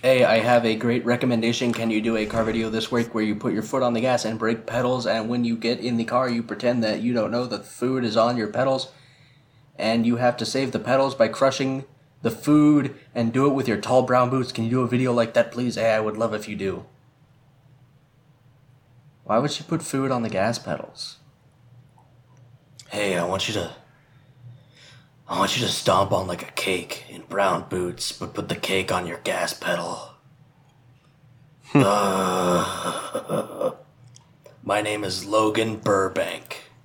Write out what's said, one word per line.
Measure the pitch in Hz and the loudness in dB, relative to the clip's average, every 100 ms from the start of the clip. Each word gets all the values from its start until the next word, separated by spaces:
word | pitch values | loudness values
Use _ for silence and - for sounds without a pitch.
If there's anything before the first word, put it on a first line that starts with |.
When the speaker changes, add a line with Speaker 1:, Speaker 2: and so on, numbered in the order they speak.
Speaker 1:
"Hey, | 127 131 | 4 6
I | 123 113 | 6 6
have | 113 120 117 | 6 4 4
a | 110 | 0
great | 120 120 117 | 0 0 0
recommendation. | 123 131 117 113 117 123 | 0 2 2 0 0 -2
Can | 113 113 | 0 0
you | 107 | 0
do | 113 113 | 0 0
a | 107 | -2
car | 113 | 0
video | 113 113 110 | 0 0 -2
this | 110 110 | -4 -2
week | 123 117 | -2 -2
where | 113 | -2
you | 107 104 | -2 0
put | 127 | -2
your | 95 | -2
foot | 110 135 | -2 0
on | 123 | 0
the | 117 | 0
gas | 127 123 110 | 2 0 0
and | 113 | -2
brake | 113 113 - | -2 -2 -2
pedals, | 120 123 127 117 | -2 0 0 0
and | 110 110 | -2 0
when | 123 117 | 0 0
you | 117 | 0
get | 117 123 | -2 -2
in | 123 117 | -2 -2
the | 113 | 0
car, | 120 131 | 0 0
you | 117 | -2
pretend | 113 104 123 120 | -4 -2 0 2
that | 110 107 | 0 0
you | 117 | 0
don't | 120 104 | 0 0
know | 117 123 | -2 -4
the | 104 | -8
food | - - 123 131 | -10 -4 -2 0
is | 120 110 | 0 2
on | 117 123 | 2 2
your | 107 | -2
pedals, | 117 131 131 - - - _ - _ _ _ _ - | 0 0 0 -4 -16 -20 _ -20 _ _ _ _ -6
and | 110 117 117 | 0 2 2
you | 120 | 2
have | 123 120 | 2 0
to | 110 | -2
save | 131 135 | -2 -2
the | 127 | -4
pedals | 120 131 135 | 0 2 2
by | - 110 | 2 0
crushing | - 135 131 135 135 135 _ _ _ | 4 2 2 -4 -4 -8 _ _ _
the | 117 | -4
food | - - 151 151 147 127 - - | -2 4 6 8 6 4 -6 -10
and | 120 113 | -2 0
do | 123 143 | 4 4
it | |
with | 135 123 | 4 2
your | 104 | 0
tall | - 127 | 4 4
brown | 123 127 123 | 6 4 4
boots? | 131 123 | 2 -2
Can | - | -2
you | 113 | 0
do | 127 | 0
a | 120 | 2
video | 123 127 | 2 2
like | 120 113 | 2 2
that, | 120 117 | 2 0
please? | 117 123 110 | 0 -4 0
Hey, | 110 | 2
I | 110 | 2
would | 107 107 | 0 -2
love | 113 | -2
if | 107 107 | -2 -6
you | 101 | -4
do." | 98 90 - _ _ _ _ _ _ _ _ - _ _ _ _ _ _ _ _ _ _ _ - - _ | -4 -4 -10 _ _ _ _ _ _ _ _ -20 _ _ _ _ _ _ _ _ _ _ _ -20 -20 _
Why | - 107 | -2 0
would | 147 | 0
she | - | -4
put | 156 160 | -4 -6
food | - 135 135 | -2 -2 0
on | 123 | -2
the | 113 | -2
gas | 95 104 120 | 0 0 -2
pedals? | - 76 - - - - _ _ _ _ - - - _ _ _ _ - - - _ - - | -6 -8 -8 -14 -16 -16 _ _ _ _ -20 -20 -20 _ _ _ _ -20 -20 -20 _ -20 -12
"Hey, | 104 101 90 | -4 -2 0
I | |
want | 87 95 101 | 0 -2 -2
you | |
to, | 104 82 - - _ _ _ _ _ - - - - - - _ _ - | -4 -6 -10 -20 _ _ _ _ _ -20 -20 -20 -20 -20 -20 _ _ -8
I | - | -2
want | - - | 0 0
you | 110 | -2
to | |
stomp | - - 92 95 | 0 2 4 4
on | 95 92 | 0 -2
like | 87 | -8
a | - | -8
cake | - - 90 - - - | -6 -2 -4 -4 -14 -14
in | - - | -18 -8
brown | 98 98 85 92 | 0 2 0 -2
boots, | 92 90 87 - | -4 -4 -6 -8
but | - 87 | -8 -10
put | - 92 | -8 -6
the | 85 | -6
cake | - 95 92 | -2 -2 0
on | 90 90 | -4 -4
your | 87 | -8
gas | - 92 90 | -4 -4 -4
pedal." | - - 87 85 101 - - _ _ _ _ _ _ _ _ _ _ _ - _ _ - | -6 -4 -4 -4 -10 -14 -20 _ _ _ _ _ _ _ _ _ _ _ -20 _ _ -2
Speaker 2:
Hmm. | 147 98 | 2 2
Speaker 1:
Uh, | 104 101 95 95 92 90 87 90 - 90 - - - - - - - - - - _ - - | 2 0 0 -2 0 0 0 0 -4 -6 -6 -6 -8 -4 -6 -6 -6 -6 -6 -20 _ -20 -20
<laughs> | _ _ - - | _ _ -20 -16
my | - 101 | -2 -2
name | 107 107 98 | 0 -4 -4
is | 92 98 | -6 0
Logan | 110 110 107 113 107 | 2 2 2 -2 -2
Burbank. | - 98 95 90 87 87 - - - - | 0 2 2 -2 -4 -6 -12 -18 -18 -20